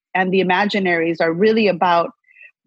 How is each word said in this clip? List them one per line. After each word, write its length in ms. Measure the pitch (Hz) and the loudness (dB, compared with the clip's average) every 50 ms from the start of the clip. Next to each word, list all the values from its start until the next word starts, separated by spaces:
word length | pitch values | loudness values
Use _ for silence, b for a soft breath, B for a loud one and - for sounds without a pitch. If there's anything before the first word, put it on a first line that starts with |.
| _ _ - | _ _ -4
and 180 | 180 190 185 185 | -2 -2 0 0
the 80 | 190 | 0
imaginaries 800 | 180 180 180 185 208 202 214 208 190 180 175 165 165 170 170 - | 2 2 0 0 0 -2 -2 -2 -2 0 0 0 -2 -2 -2 -2
are 100 | 175 165 | -2 -2
really 360 | 165 170 208 220 220 226 220 196 | 0 0 0 2 2 2 2 0
about 440 | 175 160 185 180 170 170 170 - - _ B B B B B B B _ _ | 0 0 0 2 2 0 0 -2 -6 _ B B B B B B B _ _